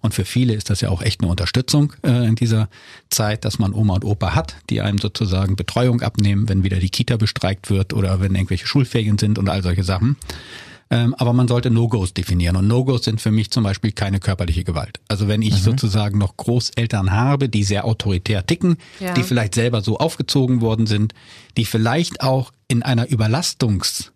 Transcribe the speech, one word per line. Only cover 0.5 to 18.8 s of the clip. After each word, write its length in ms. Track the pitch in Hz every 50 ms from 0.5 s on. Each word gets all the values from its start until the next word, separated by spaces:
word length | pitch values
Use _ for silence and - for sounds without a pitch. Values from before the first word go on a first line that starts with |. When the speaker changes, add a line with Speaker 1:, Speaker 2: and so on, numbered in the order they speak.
| 110
Speaker 1:
ist 160 | 104 - -
das 100 | 101 -
ja 100 | - 98
auch 120 | 92 90 -
echt 200 | 110 - - -
eine 80 | 87
Unterstützung, 640 | 87 90 87 85 - 123 127 - - 147 147 147 - - -
äh, 240 | 151 120 120 123 113
in 80 | 113
dieser 320 | 113 127 113 113 110 110 101 - - - - - - _ _
Zeit, 340 | - - 110 104 107 110 -
dass 140 | 110 - -
man 160 | 113 95 98
Oma 200 | 104 107 104 92
und 100 | 95 -
Opa 320 | - 104 - - 87 -
hat, 180 | 113 - - - - _ -
die 100 | 110 107
einem 180 | 98 104 101 98
sozusagen 580 | - 104 - - 113 98 92 92 98 95 101
Betreuung 460 | 98 95 - - 120 123 127 120 120 123
abnehmen, 460 | 113 - - 104 101 101 101 104 107
wenn 140 | 98 95 92
wieder 160 | 95 95 92
die 100 | 90 92
Kita 260 | - - - - 123
bestreikt 520 | 110 110 107 - - - 92 98 98 - -
wird 240 | 101 95 95 95 -
oder 260 | 104 98 92 92 92
wenn 160 | 95 98 95
irgendwelche 320 | 92 95 95 92 90 - -
Schulferien 500 | - 143 135 - - 120 110 107 107 101
sind 220 | - 104 104 95
und 80 | 98 95
all 160 | 82 98 92
solche 180 | 90 87 92 95
Sachen. 320 | 90 98 90 107 123 143 - - - - - - - - - - - - - _ _
Ähm, 240 | - 117 120 117 135 -
aber 160 | 131 120 120
man 140 | 123 127 117
sollte 220 | 120 120 120 127
No-Gos 440 | 113 113 117 117 113 113 92 90 -
definieren. 420 | - 90 - 87 87 87 87 90
Und 100 | 92 95
No-Gos 380 | 101 113 123 127 131 131 120 -
sind 160 | - 110 110
für 100 | - 113
mich 200 | 107 110 107 -
zum 120 | - 120 110
Beispiel 300 | 101 98 - - 110 101
keine 280 | - 104 98 98 98
körperliche 440 | - - 98 87 98 85 78 87 85
Gewalt. 360 | 87 85 80 67 - - - _
Also 220 | _ 107 95 107 101
wenn 140 | 107 104 110
ich 100 | 107 101
Speaker 2:
Mhm. 60 | 98
Speaker 1:
sozusagen 580 | 92 104 117 135 127 110 95 110 104 104 98
noch 220 | 104 101 95 - _
Großeltern 760 | - - 117 123 - - - - 117 113 - 104 95 95 95
habe, 380 | 107 120 135 143 139 139 131
die 120 | 107 104 101
sehr 220 | 98 104 101 104
autoritär 640 | 113 113 - - 104 98 87 - - 110 98 95
ticken, 320 | - 165 170 - 180 170 -